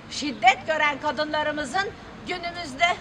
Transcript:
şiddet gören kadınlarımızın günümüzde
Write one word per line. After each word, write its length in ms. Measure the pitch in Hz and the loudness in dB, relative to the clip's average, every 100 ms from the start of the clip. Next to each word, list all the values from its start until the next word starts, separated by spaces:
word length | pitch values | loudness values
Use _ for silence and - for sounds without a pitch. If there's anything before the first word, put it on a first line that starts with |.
| - | -12
şiddet 560 | - 294 220 349 381 - | -6 -4 4 6 6 2
gören 340 | 311 294 277 | 2 2 2
kadınlarımızın 880 | 302 285 302 302 302 294 285 349 392 - - - - | 0 0 0 0 0 -2 -2 -2 -2 -6 -14 -12 -6
günümüzde 680 | 359 349 339 330 254 349 359 | -6 -6 -6 -8 0 2 2